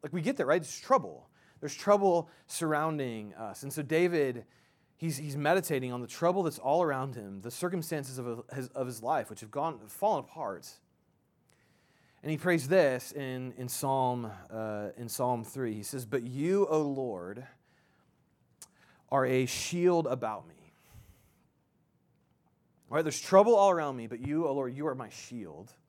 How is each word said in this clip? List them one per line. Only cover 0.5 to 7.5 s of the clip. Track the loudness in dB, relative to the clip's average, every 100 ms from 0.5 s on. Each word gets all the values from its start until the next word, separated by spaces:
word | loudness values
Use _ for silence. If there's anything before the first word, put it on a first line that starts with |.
| 4
There's | 4 -12
trouble. | 4 4 4 -12 -18 _ _ _
There's | -10 -6
trouble | 4 6 8 4 0 -12 _
surrounding | -4 0 0 0 -2 -4 -4 -10
us. | -12 -12 -10
And | -10
so | -8
David, | -2 2 2 2 0 -2 -12 _ _ _ _ _
he's, | -6 -4
he's | -6 -2
meditating | 2 2 2 -2 -2
on | -6
the | -8
trouble | 0 0 2
that's | 0 -2
all | 0 2
around | 2 0 -4 -8
him, | -10 -10
the | -10